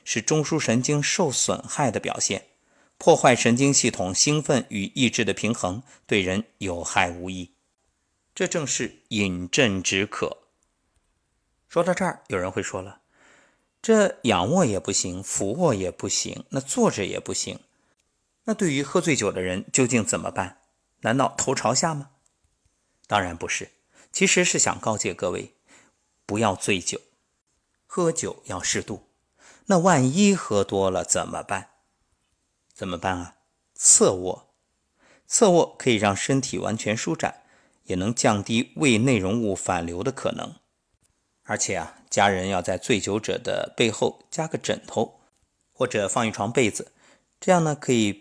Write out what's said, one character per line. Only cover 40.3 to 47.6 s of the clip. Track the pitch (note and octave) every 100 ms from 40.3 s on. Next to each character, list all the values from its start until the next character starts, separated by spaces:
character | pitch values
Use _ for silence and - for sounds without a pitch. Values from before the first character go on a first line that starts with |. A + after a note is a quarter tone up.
能。 | F2 E2 D#3+ _ _ _ _ _ _ _ _ -
而 | G#2+
且 | - F#2
啊， | D#2+ - -
家 | - G2+
人 | F#2+ F#2
要 | F#2+
在 | F2 F#2
醉 | - A2
酒 | G2 G#2
者 | - F#2
的 | - F#2+ - -
背 | A#2
后 | G#2+ - - _
加 | - D#3+
个 | C3
枕 | - G2+ -
头， | - A2+ _ _ _ _ _ _
或 | - A#2+
者 | A2 G2
放 | - A2+
一 |
床 | - G#2
被 | B2 A2+
子， | - - _ _ _ _ _
这 | -
样 | F3+